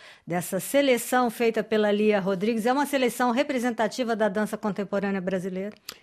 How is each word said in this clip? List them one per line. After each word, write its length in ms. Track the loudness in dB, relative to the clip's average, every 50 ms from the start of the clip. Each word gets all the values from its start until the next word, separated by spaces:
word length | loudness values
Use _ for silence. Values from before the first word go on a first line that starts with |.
| -20 -20 -20 -14 -8
dessa 360 | -4 -4 -4 -4 -4 -4 -6
seleção 680 | -4 0 2 2 4 4 2 2 0 0 0 2 2 0
feita 360 | 0 0 0 0 0 0 -2
pela 260 | 0 0 2 2 2
Lia 300 | 2 2 4 4 2 2
Rodrigues. 440 | 2 0 -2 0 0 0 0 0 2
É 80 | 2
uma 140 | 2 2 0
seleção 460 | 0 0 2 2 2 0 2 0 2
representativa 800 | 2 2 0 0 0 -2 -2 -2 0 0 -2 -2 0 -2 -2 -2 0
da 140 | 0 0 0
dança 280 | 2 0 -2 -2 -2
contemporânea 640 | -4 -4 -4 -4 -4 -4 -2 -2 -2 0 0 -2 -2
brasileira? 540 | -2 -2 -2 -2 -4 -4 -6 -6 -8 -8 -10 -14 _ -18 -18 -18